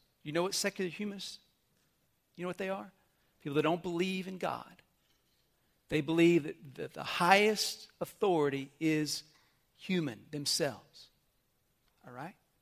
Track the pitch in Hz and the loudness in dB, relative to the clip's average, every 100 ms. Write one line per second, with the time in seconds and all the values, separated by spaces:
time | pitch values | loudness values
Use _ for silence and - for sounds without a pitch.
0 | _ _ 151 160 185 190 202 - 185 151 | _ _ -4 -2 0 -2 -2 -2 -6 -4
1 | 208 196 - - _ _ _ _ _ _ | -8 -8 -12 -14 _ _ _ _ _ _
2 | _ _ _ - 180 180 190 196 202 _ | _ _ _ -10 -8 -6 -6 -6 -10 _
3 | _ _ _ _ 151 143 151 170 180 170 | _ _ _ _ 0 2 4 2 0 -2
4 | 190 185 185 185 170 60 - - _ _ | -2 -2 -6 -6 -6 -6 -10 -20 _ _
5 | _ _ _ _ _ _ _ _ _ 156 | _ _ _ _ _ _ _ _ _ -2
6 | 147 170 170 170 147 - 139 - - - | 0 4 6 6 2 -8 -16 -12 -12 -10
7 | - - 175 196 214 208 - - - _ | -8 0 6 8 6 2 -2 -6 -14 _
8 | 170 - 202 165 143 135 135 - 160 156 | -12 -2 2 4 2 0 -6 -4 0 0
9 | 147 - - _ _ _ _ _ - 180 | 0 -4 -10 _ _ _ _ _ -2 0
10 | 143 107 - 147 143 - 147 107 - - | 0 -6 -10 -6 -2 0 0 -4 -14 -20
11 | - _ _ _ _ _ _ _ _ _ | -20 _ _ _ _ _ _ _ _ _
12 | - 123 165 - _ _ | -18 -14 -14 -16 _ _